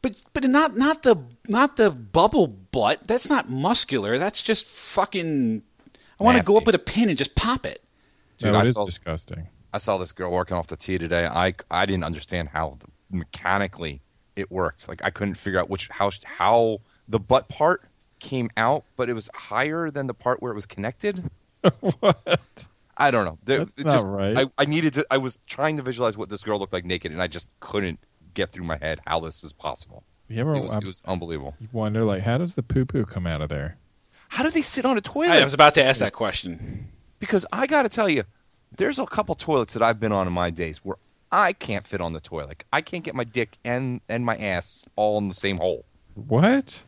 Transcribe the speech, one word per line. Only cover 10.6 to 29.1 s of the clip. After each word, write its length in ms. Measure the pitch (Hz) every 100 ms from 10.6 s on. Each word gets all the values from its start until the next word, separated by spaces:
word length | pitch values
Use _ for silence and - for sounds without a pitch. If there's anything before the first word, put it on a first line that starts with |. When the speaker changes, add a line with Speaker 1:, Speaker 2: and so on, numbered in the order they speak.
| 82
Speaker 2:
the 80 | 78
tee 200 | - 92
today. 300 | 82 85 85
I, 260 | 82 92 95 -
I 140 | 85
didn't 200 | 98 95
understand 440 | 78 80 - 90 76
how 300 | 78 80 64
the, 60 | - _ _
mechanically 840 | 92 80 - 87 98 98 - 82 69 _ _ _ -
it 140 | 95
works. 380 | 92 87 - -
Like, 160 | 87
I 60 | -
couldn't 240 | - 101
figure 260 | - 101 92
out 80 | -
which, 200 | 95 -
how, 200 | - 101 98
how 560 | - - 90 117 113 107 _ _ -
the 140 | 110
butt 300 | - 127 -
part 320 | - 151 180 _ _ _ _
came 280 | - 131 117 110
out, 280 | 113 143 - -
but 140 | 123
it 20 |
was 160 | 113 104
higher 560 | - - 107 143 160 160
than 160 | 139 135
the 80 |
part 260 | 110 123 127
where 100 | 123
it 40 |
was 100 | 104 -
connected. 640 | - 104 - 208 185 175 - _ _
Speaker 3:
<laughs> 80 | 185 - 190 -
What? 400 | 202 - - 175 - - - _ _ -
Speaker 2:
I 140 | 143
don't 140 | 120 90
know. 120 | 80
There, 140 | 101 135
Speaker 3:
That's 180 | 170 -
Speaker 2:
it 60 | 151
Speaker 3:
not 60 |
Speaker 2:
just, 140 | 135 98
Speaker 3:
right. 320 | 98 98 117
Speaker 2:
I, 80 | 135 -
I 60 |
needed 300 | 143 151 160
to, 120 | 135 147
I 80 | 135
was 200 | 131 - _
trying 300 | - 151 151
to 60 |
visualize 340 | 131 120 120 107
what 120 | 92
this 120 | 101
girl 160 | 107 104
looked 140 | 98
like 120 | 92 87
naked, 260 | 90 85
and 80 | 80
I 40 | 90
just 200 | 82 - _
couldn't 380 | - 104 95 76 _ _ -
get 160 | - 92
through 140 | 92 85
my 100 | 78
head 220 | 78 78
how 140 | -